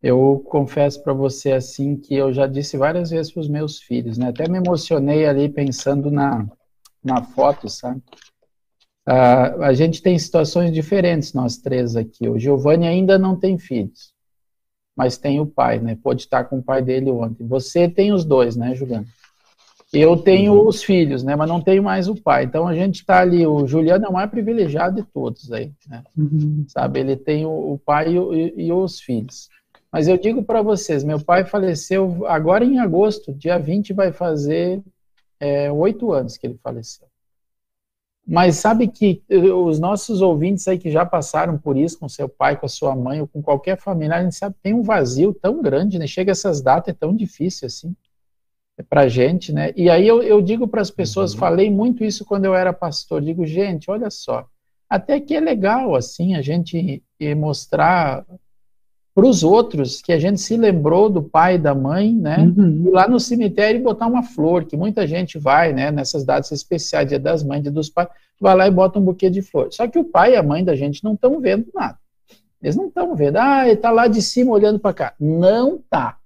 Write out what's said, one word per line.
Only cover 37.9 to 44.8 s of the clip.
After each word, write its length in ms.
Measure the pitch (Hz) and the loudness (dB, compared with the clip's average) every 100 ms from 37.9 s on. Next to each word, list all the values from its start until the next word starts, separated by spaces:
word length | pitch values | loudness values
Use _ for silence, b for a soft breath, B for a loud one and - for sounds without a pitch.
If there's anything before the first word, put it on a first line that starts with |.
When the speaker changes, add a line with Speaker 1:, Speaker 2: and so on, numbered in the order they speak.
| _ _ _ - | _ _ _ -4
Speaker 1:
Mas 300 | 165 180 156 | 2 2 2
sabe 320 | 214 226 240 | 0 0 0
que, 340 | - 208 175 _ | 0 0 0 _
eh, 80 | 196 | 4
os 420 | 185 185 175 156 | 4 2 0 0
nossos 420 | 175 202 - 208 | -2 -4 -4 0
ouvintes 460 | 190 156 165 196 - | 2 2 0 -2 -2
aí 120 | 185 | -4
que 100 | 170 | -2
já 160 | 151 175 | 0 0
passaram 520 | 175 151 156 170 151 | -2 -2 -4 -2 -4
por 180 | 151 135 | -2 -2
isso 220 | 160 165 | -2 -4
com 80 | 139 | -14
seu 220 | - 135 | -8 -10
pai, 280 | _ 135 143 | _ -2 0
com 60 | 139 | -6
a 40 | |
sua 260 | - 143 135 | -4 -4 -2
mãe 240 | 127 147 | -4 -4
ou 60 | 147 | -6
com 140 | 151 | -8
qualquer 340 | 151 143 - 190 | -2 -2 -2 -6
familiar, 420 | - 175 151 170 | -4 -4 -2 -2
a 20 | |
gente 120 | 180 - | -2 -4
sabe 200 | 202 196 | -10 -8
que 60 | |
tem 100 | 196 | -2
um 80 | 226 | -2